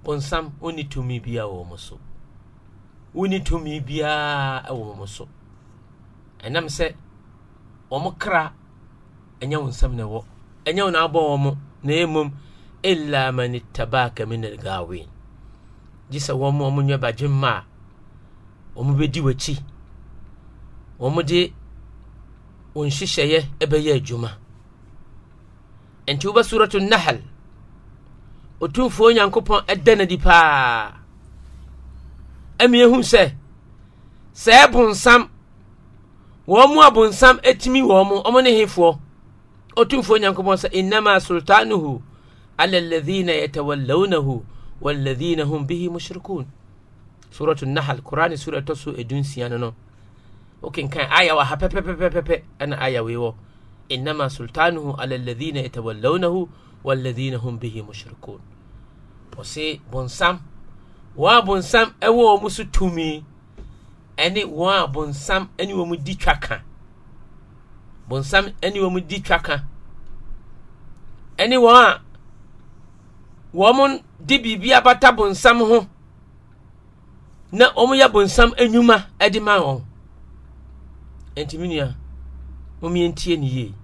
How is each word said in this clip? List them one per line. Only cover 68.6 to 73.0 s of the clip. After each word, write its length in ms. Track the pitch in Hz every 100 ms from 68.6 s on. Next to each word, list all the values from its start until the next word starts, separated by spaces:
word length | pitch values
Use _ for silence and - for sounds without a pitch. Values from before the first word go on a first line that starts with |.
ɛne 160 | 180 202
wɔn 280 | 190 180 175
di 120 | 196
twa 180 | - 170
ka. 240 | - 143 143 - - - - - - - - - - - - - - - - -
Ɛne 200 | 220 254
wɔn 180 | 233 240
a 260 | 226 151 - - - - - - - - - -